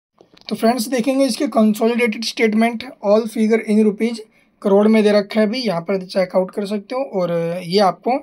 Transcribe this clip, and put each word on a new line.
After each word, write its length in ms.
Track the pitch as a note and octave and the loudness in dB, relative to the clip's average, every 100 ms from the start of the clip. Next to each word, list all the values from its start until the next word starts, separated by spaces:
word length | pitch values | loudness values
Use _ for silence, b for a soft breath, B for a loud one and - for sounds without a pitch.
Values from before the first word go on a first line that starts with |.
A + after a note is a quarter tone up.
| _ _ _ _ - | _ _ _ _ -10
तो 60 | A3 | -2
फ्रेंड्स 320 | A3+ B3 A3 | 0 0 -2
देखेंगे 380 | B3+ A3+ C4 C4+ | -2 0 0 0
इसके 220 | A3 C#4+ | 0 -2
कंसोलिडेटेड 760 | A#3+ A3 G#3+ A3+ A#3 A#3+ A#3 | 2 2 2 0 0 -2 -2
स्टेटमेंट, 600 | A3+ - A3+ G#3+ A3+ A#3 C4 - G#3 | -8 -2 0 2 0 -2 -12 -6 0
all 180 | G#3+ A#3 | 2 0
figure 360 | A#3 G#3+ A3+ A3 | -2 0 0 2
in 120 | G#3+ | 2
rupees, 360 | A3 G3+ A3+ A3+ - b b _ | 2 2 -2 -4 -12 b b _
करोड़ 260 | G#3 G3 G#3 | 2 4 6
में 160 | A3 | 4
दे 80 | G#3 | 4
रखा 300 | G#3 G3+ A3 | 2 0 0
है 60 | G#3+ | 0
अभी, 120 | B3+ | 0
यहाँ 220 | A#3 E3+ | -4 -4
पर 240 | E3+ G3 F#3 | -2 -6 -4
चेकआउट 460 | G#3 F3+ G3 F#3 | -2 0 0 -2
कर 140 | - G3 | -4 -6
सकते 300 | G#3 G3+ B3+ | -6 -6 -6
हो। 60 | |
और 580 | C#4 F#3+ F3 E3+ E3 F3 | -6 -4 -2 -2 -4 -6
ये 160 | F3 F#3+ | -2 2
आपको 380 | G3 E3+ - C4+ | 2 0 -2 -4